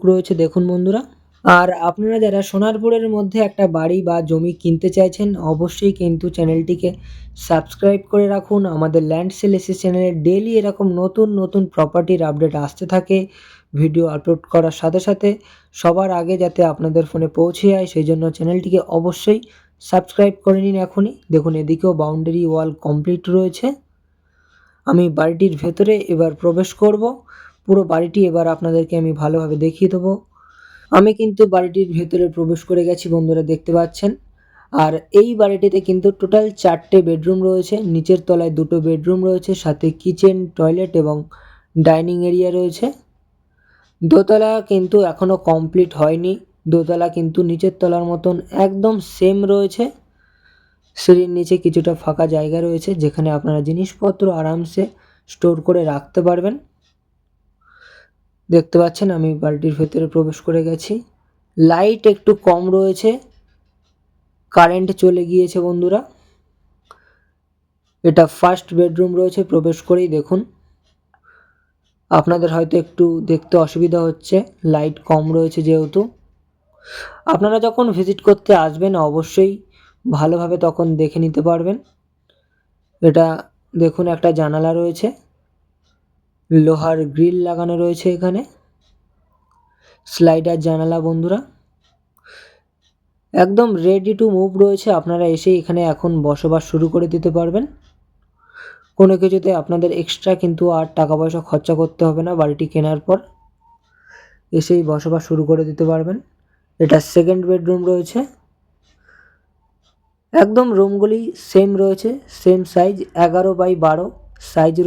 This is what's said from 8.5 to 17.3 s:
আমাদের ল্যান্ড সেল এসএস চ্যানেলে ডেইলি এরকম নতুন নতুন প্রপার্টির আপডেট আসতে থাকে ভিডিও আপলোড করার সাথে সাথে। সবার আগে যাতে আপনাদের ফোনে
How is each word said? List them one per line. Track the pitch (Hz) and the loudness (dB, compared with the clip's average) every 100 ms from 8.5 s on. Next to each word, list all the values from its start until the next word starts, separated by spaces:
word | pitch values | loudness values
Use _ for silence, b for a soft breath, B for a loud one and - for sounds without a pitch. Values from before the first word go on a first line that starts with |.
| 202 190 | -2 0
আমাদের | 156 160 165 156 | -2 0 0 0
ল্যান্ড | 160 185 - | -2 -4 -4
সেল | 202 190 | 0 0
এসএস | 190 185 | -2 -4
চ্যানেলে | 185 180 185 165 | -2 0 0 0
ডেইলি | 156 196 220 226 | 0 0 0 0
এরকম | 202 202 196 175 | 0 -2 -2 0
নতুন | 185 202 214 202 | -2 0 -2 -2
নতুন | 185 196 185 | -2 -2 -2
প্রপার্টির | - 151 175 165 180 156 | -2 -2 0 0 0 -2
আপডেট | 147 156 147 | 0 -2 -2
আসতে | 139 - 180 | -8 -8 -4
থাকে | 185 - 190 190 b b b b | -2 0 -2 -4 b b b b
ভিডিও | 143 156 160 165 | -2 0 0 -2
আপলোড | 151 170 165 - | -2 -2 -2 0
করার | 170 160 - | 0 0 -2
সাথে | 165 185 196 | -2 -2 -2
সাথে। | 196 202 208 b b b - | -2 -2 -4 b b b -4
সবার | 170 175 190 175 | 0 0 0 -2
আগে | 170 185 | -2 -2
যাতে | 175 180 165 | -2 0 0
আপনাদের | 143 160 160 156 | 0 -2 0 -2
ফোনে | 160 160 | -2 -4